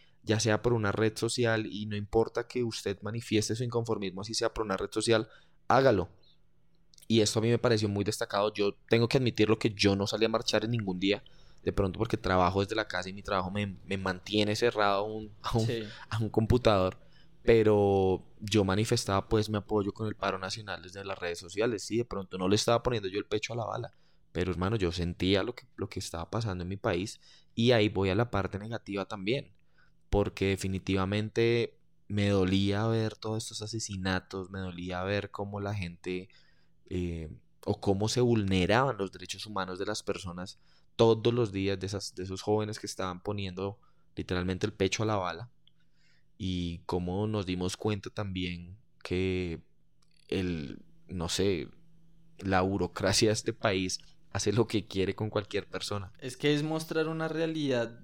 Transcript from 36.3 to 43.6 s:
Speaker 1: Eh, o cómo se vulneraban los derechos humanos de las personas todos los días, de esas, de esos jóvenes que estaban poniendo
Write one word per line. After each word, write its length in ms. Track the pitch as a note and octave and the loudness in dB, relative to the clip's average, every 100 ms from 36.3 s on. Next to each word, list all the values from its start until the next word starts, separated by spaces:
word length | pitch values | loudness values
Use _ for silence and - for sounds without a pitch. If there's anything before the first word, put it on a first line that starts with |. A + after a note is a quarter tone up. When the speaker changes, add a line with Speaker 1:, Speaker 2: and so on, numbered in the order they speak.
| - - _ _ _ - | -18 -20 _ _ _ -8
Speaker 1:
Eh, 400 | F#2 F2 E2 D#2 A#2+ _ _ | -4 -4 -6 -8 -12 _ _
o 160 | - G2+ | -4 -2
cómo 280 | G2+ G2 G#2+ | 0 2 2
se 100 | B2 | 2
vulneraban 800 | B2 A2+ G2 F#2+ F2 A2 C3+ G#2 | 4 4 4 2 4 4 2 0
los 120 | F#2+ | -6
derechos 360 | F2+ F2+ F#2+ G#2+ | -8 -12 -12 -8
humanos 320 | G2 F#2 F2+ | -6 -6 -4
de 80 | G2 | -4
las 160 | G#2+ | -6
personas 560 | - F2+ F#2 F2 F#2 - _ _ _ - | -4 -6 -6 -10 -12 -14 _ _ _ 4
todos 360 | A#2 A2+ A2 | 6 6 4
los 180 | A#2+ A2 | 2 0
días, 300 | G2 G2 G2 | 0 -2 -2
de 60 | F#2+ | -4
esas, 280 | G2+ - | -6 -8
de 100 | - | -10
esos 180 | F#2+ F#2+ | -8 -6
jóvenes 360 | - G#2+ G#2+ G#2+ | 0 0 0 -6
que 80 | G2+ | -10
estaban 360 | - F#2+ F2+ | -6 -6 -6
poniendo 560 | - G#2 F#2+ F2+ | -8 -6 -6 -4